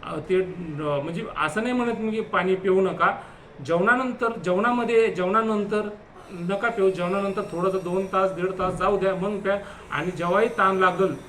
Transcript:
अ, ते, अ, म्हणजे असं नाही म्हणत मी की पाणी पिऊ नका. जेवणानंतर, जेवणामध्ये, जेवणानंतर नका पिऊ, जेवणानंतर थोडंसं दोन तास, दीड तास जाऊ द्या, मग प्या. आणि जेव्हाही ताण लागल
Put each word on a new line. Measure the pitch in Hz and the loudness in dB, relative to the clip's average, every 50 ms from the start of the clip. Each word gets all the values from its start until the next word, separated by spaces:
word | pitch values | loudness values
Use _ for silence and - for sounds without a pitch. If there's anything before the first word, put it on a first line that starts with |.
| - | -10
अ, | - 165 156 151 - | -8 -8 -8 -2 0
ते, | 185 185 | 0 0
अ, | 185 170 160 175 170 156 151 143 156 151 147 143 | 0 -2 -6 -10 -10 -8 -8 -6 -2 -2 -2 -2
म्हणजे | 139 165 170 214 220 - - - 156 | -2 -4 -6 -6 -8 -8 -4 -2 -2
असं | 156 - 214 | 0 0 -2
नाही | 226 247 247 | -2 0 0
म्हणत | 247 240 240 214 196 | 0 0 0 -2 -2
मी | 220 220 | -2 -4
की | 220 220 | -2 -4
पाणी | 208 - - 185 180 185 190 | -4 0 0 0 2 2 0
पिऊ | 180 180 196 185 190 | 0 2 2 4 4
नका. | 190 180 165 - 170 - - - - - - - - - - - 139 | 4 2 0 2 2 2 2 0 -8 -16 -18 -20 -20 -20 -16 -14 -4
जेवणानंतर, | 123 165 170 185 220 247 254 262 254 240 - 247 233 226 - - | -2 0 2 4 4 4 4 2 -2 -2 -2 -2 -2 -2 -2 -2
जेवणामध्ये, | 180 180 190 214 247 240 240 233 208 233 226 226 214 | 0 2 2 2 2 2 2 0 4 4 4 4 4
जेवणानंतर | 185 175 180 180 202 220 220 220 214 208 202 - 214 214 208 208 - - - - - - - - | 2 0 0 2 2 2 2 2 0 0 0 0 -2 -2 -2 -4 -8 -12 -18 -20 -20 -20 -20 -16
नका | 196 175 170 170 196 196 233 233 | -12 -8 -4 -2 -2 0 0 -2
पिऊ, | - 202 190 190 | 2 4 2 2
जेवणानंतर | 185 170 180 180 190 196 196 202 196 208 | 2 2 -2 0 0 0 0 -2 -2 -4
थोडंसं | 202 - - 165 180 190 190 190 165 | -4 -4 -4 -2 0 0 0 0 -2
दोन | 175 175 190 196 | -2 -2 -2 -2
तास, | 185 - 190 190 190 | 0 0 2 2 2
दीड | - 170 180 185 - - | 0 -2 -4 -4 -2 -2
तास | 185 185 - | -2 -2 -2
जाऊ | - 240 226 208 180 | 0 0 2 2 2
द्या, | 180 190 190 | 2 0 0
मग | 170 180 208 214 190 | 0 -2 -2 -2 -2
प्या. | - 190 196 202 202 - - - - - | -2 -2 -2 -2 -4 -10 -16 -18 -12 -4
आणि | 151 143 156 180 | -4 -2 -2 -2
जेव्हाही | 165 143 170 175 180 196 220 247 | -4 -2 -2 2 2 4 2 2
ताण | 233 - 196 190 190 | 2 2 2 2 4
लागल | 190 190 185 175 165 190 180 139 131 - | 4 4 4 4 4 0 0 0 -4 -10